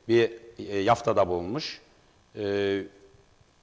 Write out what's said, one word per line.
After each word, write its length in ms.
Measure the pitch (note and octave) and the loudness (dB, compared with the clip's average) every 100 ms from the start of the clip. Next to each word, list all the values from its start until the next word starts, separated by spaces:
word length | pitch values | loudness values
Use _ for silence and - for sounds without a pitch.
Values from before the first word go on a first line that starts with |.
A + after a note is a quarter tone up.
| - | 2
bir, 240 | A#2 A2+ - - - | 4 4 0 -16 -14
e, 200 | G2 G2+ | -6 -2
yaftada 500 | G2 A#2 - G#2 F#2 | 2 2 2 2 2
bulunmuş. 520 | F2 F2 C3 - - - _ _ _ _ A2 | 0 -4 -6 -8 -12 -20 _ _ _ _ -8
Ee, 460 | G#2 G2+ G2+ G2 G2 - - _ _ _ _ _ | -2 0 0 0 -4 -14 -20 _ _ _ _ _